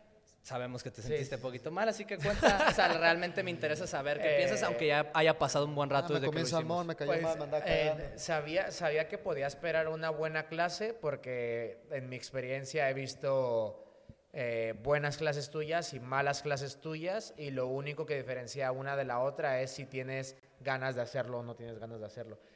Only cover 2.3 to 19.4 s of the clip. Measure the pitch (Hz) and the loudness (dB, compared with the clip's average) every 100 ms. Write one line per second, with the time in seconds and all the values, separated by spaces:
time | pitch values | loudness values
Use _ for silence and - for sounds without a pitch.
2.3 | 208 311 294 302 - 185 165 165 170 175 | 6 6 8 4 6 4 6 6 6 2
3.3 | 180 185 165 156 151 180 151 139 147 156 | -2 -2 -2 -2 -2 -2 -2 0 2 4
4.3 | 143 135 131 - - 156 147 151 160 160 | 4 4 4 2 2 4 4 4 4 6
5.3 | 156 139 147 147 147 139 139 160 143 139 | 6 4 2 2 0 2 2 2 2 2
6.3 | 156 165 165 160 175 170 160 170 165 165 | 0 0 0 0 -2 -2 -2 0 2 2
7.3 | 156 147 151 180 160 156 156 143 - - | 0 0 0 2 4 4 0 -4 -6 -2
8.3 | 156 147 170 - - 165 151 160 202 185 | 0 0 0 0 0 0 2 0 -4 -2
9.3 | 143 143 - 170 160 160 160 160 156 160 | -2 -2 -2 0 2 2 0 -2 0 0
10.3 | 156 156 165 175 - 214 226 151 135 127 | -2 -2 0 0 0 -4 -2 -2 -2 -4
11.3 | 123 117 117 110 92 - 143 127 127 - | -2 0 -2 -4 -8 -8 -6 -6 -8 -6
12.3 | 131 127 135 135 156 135 135 131 - 139 | -6 -4 -4 -2 0 2 0 -4 -2 2
13.3 | 135 127 113 107 - - - - - _ | 2 4 2 0 -4 -16 -20 -20 -20 _
14.3 | 147 120 117 113 104 127 147 147 139 156 | -4 -2 0 -2 -2 2 2 2 0 0
15.3 | 143 139 156 151 165 170 131 123 135 143 | 0 -2 -4 0 0 -2 -8 -2 2 2
16.3 | 139 147 139 139 - 160 160 175 208 - | 0 0 -2 -2 -8 -8 -4 -4 -4 -6
17.3 | - 143 135 127 135 143 147 151 139 123 | -10 -6 -2 -2 -2 -4 -6 -2 -4 -2
18.3 | 127 117 139 131 131 139 139 131 120 135 | -6 -6 -2 -2 -2 -2 -2 0 2 0
19.3 | 139 | 0